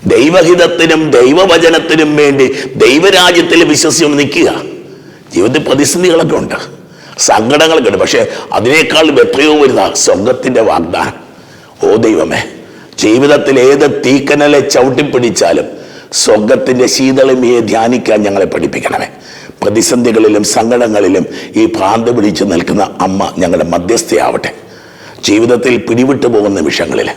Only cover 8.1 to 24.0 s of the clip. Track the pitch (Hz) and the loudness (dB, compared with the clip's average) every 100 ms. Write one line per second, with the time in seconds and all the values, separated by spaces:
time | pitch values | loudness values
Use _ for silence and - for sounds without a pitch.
8.1 | 123 104 - - 92 113 156 135 147 160 | 0 -2 -6 -6 -4 0 0 0 0 2
9.1 | 135 107 135 151 151 139 117 95 - - | 2 2 2 2 2 2 2 -2 -2 -2
10.1 | 92 110 127 - 120 107 85 82 85 82 | 0 0 -2 -2 0 0 -2 -4 -4 -6
11.1 | - - - - - - - - 110 117 | -10 -20 -20 -20 -20 -20 -4 0 2 2
12.1 | 92 - - - - - - - - 107 | 0 -2 -4 -8 -16 -20 -20 -20 -4 0
13.1 | 117 143 143 131 135 127 143 147 - 123 | 2 4 2 2 2 4 4 2 0 0
14.1 | 135 - 147 147 143 - 139 131 127 143 | 0 0 0 2 2 2 0 0 0 -2
15.1 | 131 120 - 87 80 - - - - - | -2 -2 0 0 0 -4 -12 -18 -20 -10
16.1 | - - 107 107 127 131 127 123 - 135 | -4 0 0 2 0 0 0 0 0 0
17.1 | 131 127 127 123 120 110 113 117 123 - | 2 2 2 2 0 0 -2 0 -2 0
18.1 | 110 104 98 92 80 76 - - - - | 0 0 -2 -2 -2 -6 -6 -6 -6 -10
19.1 | - - - - - - 110 110 123 117 | -14 -20 -20 -20 -8 -2 -2 0 0 0
20.1 | 110 107 107 104 120 113 123 117 104 92 | 2 2 0 0 -2 0 0 0 0 0
21.1 | 95 78 - - 107 113 - 95 117 117 | 0 -2 -10 -6 -2 0 0 -2 0 0
22.1 | 120 104 90 101 87 - 101 92 - 92 | 0 -2 -2 -2 -2 -2 -2 -4 -4 -4
23.1 | 95 92 - 90 87 85 - 90 113 | -2 -4 -2 -2 -2 -2 -4 -2 -4